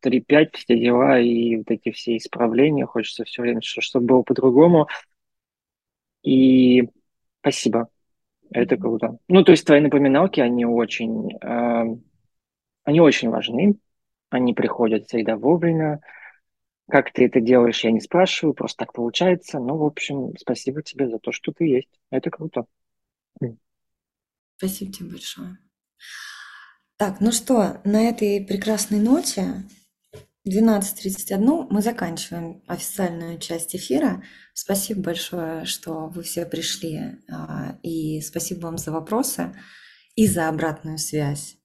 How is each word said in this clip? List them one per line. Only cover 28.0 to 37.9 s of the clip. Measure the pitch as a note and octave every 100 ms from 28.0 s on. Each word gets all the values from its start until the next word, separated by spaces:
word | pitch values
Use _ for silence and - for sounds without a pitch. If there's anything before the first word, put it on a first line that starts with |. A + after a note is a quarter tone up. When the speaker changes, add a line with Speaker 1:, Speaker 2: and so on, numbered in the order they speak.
Speaker 2:
этой | A3+ A#3 G#3 G3+
прекрасной | G3 G3 G3+ G#3+ - G#3
ноте, | A3 D4 F4+ - F#3 F#3 - _ _ _ _ - - _
двенадцать | - F#3+ A3+ G#3 G3 -
тридцать | F#3+ F#3+ -
одну, | G3 A3+ D#4+ C#4
мы | G3+
заканчиваем | G#3 A#3 E3+ E3 - E3+ E3 E3+ _
официальную | F3 - - F#3 E3+ E3 E3
часть | - E3+ E3
эфира. | F#3+ - C4 D#4 F#3 - - _
Спасибо | - - G3 - G#3
большое, | E3+ E3+ - F3 D#3+ D#3+
что | E3+ - - D#3+ D#3+
вы | E3+
все | E3 -
пришли, | E3+ E3 - - E3 D#3 - - _
а, | - D#3 D3+ - -
и | E3+